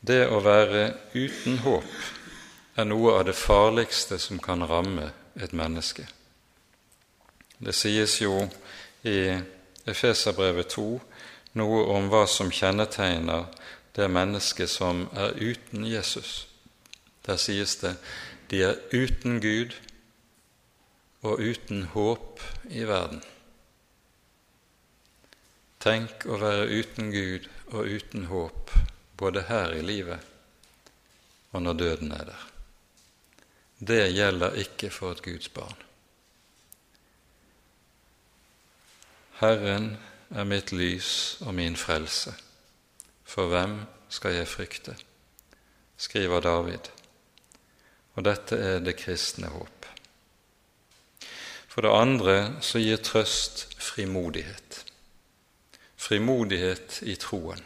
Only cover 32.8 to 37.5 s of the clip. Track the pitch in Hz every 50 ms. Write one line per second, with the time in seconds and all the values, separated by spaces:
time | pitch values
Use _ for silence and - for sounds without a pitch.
32.8 | _ _ _ _ _ _ _ _ _ _ _ _ _ _ _ _ _ _ _ _
33.8 | 107 98 113 113 104 95 90 98 104 101 95 90 85 92 - 104 98 - - -
34.8 | - 104 - - - 92 90 - - - 87 87 - - - - - - - -
35.8 | - - _ _ _ _ _ _ _ _ _ _ _ _ _ _ _ _ - _
36.8 | _ _ _ _ _ _ _ _ _ _ _ _ _ _